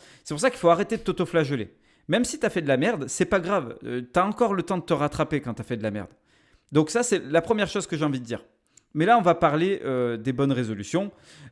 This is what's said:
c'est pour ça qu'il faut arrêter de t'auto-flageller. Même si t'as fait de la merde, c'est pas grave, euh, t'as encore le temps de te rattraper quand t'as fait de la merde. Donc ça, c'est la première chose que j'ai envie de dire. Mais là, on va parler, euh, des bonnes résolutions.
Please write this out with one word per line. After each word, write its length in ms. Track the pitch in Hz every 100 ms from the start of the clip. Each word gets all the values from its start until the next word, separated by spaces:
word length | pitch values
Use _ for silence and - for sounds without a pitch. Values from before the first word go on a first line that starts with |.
| - -
c'est 120 | - 151
pour 60 |
ça 100 | 214
qu'il 80 | -
faut 100 | 170
arrêter 280 | 170 202 226
de 40 |
t'auto-flageller. 720 | 190 180 175 165 143 139 101 _ _ _ -
Même 160 | 196
si 140 | 247 302
t'as 120 | 220
fait 120 | 185
de 60 | 143
la 100 | 131
merde, 300 | 185 202 135
c'est 180 | - 175
pas 140 | 196
grave, 400 | 170 196 127 -
euh, 180 | 117 123
t'as 220 | 123 175
encore 300 | 190 208 233
le 80 | 196
temps 160 | 160 185
de 60 |
te 100 | -
rattraper 480 | 151 147 - 147 147
quand 140 | 123 113
t'as 80 |
fait 140 | 110 117
de 40 |
la 80 | 107
merde. 200 | 104 95 _ _ _ _ _ -
Donc 180 | 143 156
ça, 120 | 233
c'est 240 | 240 185 135
la 160 | 156
première 260 | - 220 196
chose 200 | 202 -
que 100 | 156
j'ai 80 | 151
envie 140 | 135
de 60 | 117
dire. 200 | 113 - _ _ _ _
Mais 120 | 147 175
là, 120 | 240
on 40 |
va 120 | 180
parler, 480 | 170 160 151 185 196
euh, 340 | - 127 120 117
des 160 | 113
bonnes 180 | 123 139
résolutions. 600 | 127 113 104 101 165 202 - - - 139